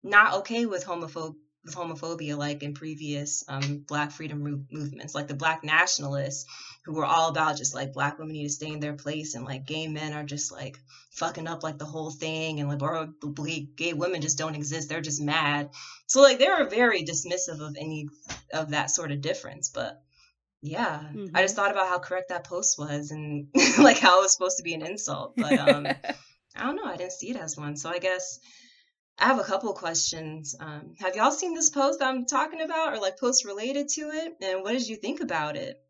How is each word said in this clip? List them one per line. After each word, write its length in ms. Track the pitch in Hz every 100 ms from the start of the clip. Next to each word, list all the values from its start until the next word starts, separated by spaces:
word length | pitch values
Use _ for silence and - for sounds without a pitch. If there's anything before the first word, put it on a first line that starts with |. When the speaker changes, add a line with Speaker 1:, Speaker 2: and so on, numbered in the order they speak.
Speaker 1:
not 320 | 185 202 214 190
okay 240 | - 226 233
with 180 | 185 180
homopho-, 500 | 170 160 165 160 147 _ _ 160
with 100 | 180
homophobia, 640 | 170 151 165 165 147 147
like, 260 | 143 147
in 100 | 147
previous, 720 | 143 156 151 151 143 143 151 -
um, 320 | 135 139 143 143
Black 240 | 147 147
freedom 320 | - 156 147
mo-, 220 | 147 143 135
movements. 420 | 151 143 135 156 147
Like, 120 | 147
the 80 | 143
Black 280 | 160 160
nationalists 840 | 151 156 180 - 143 139 139 143 - - - - -
who 80 |
were 120 | 156 143
all 240 | 165 160
about 280 | 156 156 147
just, 180 | - -
like, 180 | 135
Black 240 | - 143 147
women 140 | 160
need 100 | 156 147
to 20 |
stay 160 | 143 156
in 80 | 151
their 160 | 147 147
place 400 | 147 156 151 120
and, 100 | 123
like, 220 | 135 135
gay 200 | 156 160
men 260 | 151 156
are 100 | 151
just, 280 | 147 143 -
like, 260 | - 135 - _ - _
fucking 360 | - 165 - 165
up, 140 | 165
like, 140 | 160 139
the 80 | 147
whole 240 | 160 156
thing. 480 | 143 160 160 160 151
And, 100 | 143
like, 120 | 143
or 280 | 143 165 156 -
the 60 | 147
gay, 380 | 143 147 156 143 -
gay 180 | 165
women 280 | 151 175 175
just 160 | 151 139
don't 160 | 160 151
exist. 340 | 147 160 151
They're 120 | 156
just 200 | 151 143
mad. 480 | 147 160 147 147 143 - - - -
So, 140 | 254
like, 180 | 277 254
they 100 | 294
were 160 | 370 277
very 380 | 214 240 196
dismissive 560 | 151 165 175 180 - 156
of 140 | 151 147
any 300 | 156 156 147 - - - _
of 180 | 156 156
that 180 | 147 -
sort 220 | - 160
of 100 | 143
difference. 480 | 147 - - - 139
But, 320 | - 120 - _ _ _ _ _ _
yeah, 420 | 147 170 220 151 151 208 196 165
I 60 |
just 120 | 190 220
Speaker 2:
Mm-hmm. 0 |
Speaker 1:
thought 160 | 202
about 160 | 196 185
how 100 | 180
correct 300 | 175 185 185
that 160 | 175 -
post 340 | 175 - -
was 320 | 147 143 147
and, 380 | 151 151 147 - 285 -
<laughs> 120 | -
like, 220 | 147 -
how 200 | 185 185
it 40 |
was 100 | 190
supposed 240 | - 185 180
to 60 |
be 100 | 165
an 80 | 160
insult. 540 | 156 208 - 151 - -
But, 220 | - 262
um, 260 | - 147 147
Speaker 2:
<laughs> 680 | 175 - - - _ _ -
Speaker 1:
I 80 |
don't 120 | 240 349
know. 100 | 320
I 120 | 175
didn't 160 | 180
see 160 | - 196
it 80 | 240
as 180 | 160 147
one. 180 | 147 147
So 120 | 160
I 80 | 175
guess 400 | 185 185 185 - - - - _ _ _ _ -
I 60 | 233
have 140 | 254
a 40 |
couple 280 | 190 190 226
questions. 840 | 190 170 165 - 165 156 156 - -
Um, 360 | 156 151 156 -
have 160 | 190 196
y'all 160 | 247
seen 220 | 294 359
this 160 | 330 311
post 320 | 277 277 277
I'm 240 | 262 262 240
talking 360 | 277 311 330
about 320 | 320 330 320
or, 60 | 220
like, 200 | 190 185
posts 260 | 247 247 208
related 420 | 202 233 277 285
to 120 | - 302
it? 220 | 311 330 -
And 220 | 190 185
what 100 | 196
did 140 | 247 220
you 80 | 214
think 240 | 214 311
about 340 | 294 165 151 143
it? 200 | 85 -